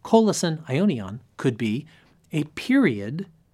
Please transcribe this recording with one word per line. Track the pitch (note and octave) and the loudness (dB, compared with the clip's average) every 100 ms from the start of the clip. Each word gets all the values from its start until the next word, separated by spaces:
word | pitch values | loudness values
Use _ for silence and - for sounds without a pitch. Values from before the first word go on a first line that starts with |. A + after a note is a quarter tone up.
kolasin | - A3+ A3 F3+ F3 D#3+ D#3+ | 2 4 4 2 -2 -4 -4
aionion | C3+ G#3 B2+ F#2+ A2+ - - | 0 0 0 -4 -10 -14 -4
could | C3+ A2+ | -2 -2
be | A2+ A#2 - - _ _ _ | -2 -4 -6 -18 _ _ _
a | D#3+ | -6
period | D3 - - C4+ G#3 G#2 G2+ D#3 G3 _ _ | -6 -6 0 2 4 0 -6 -8 -10 _ _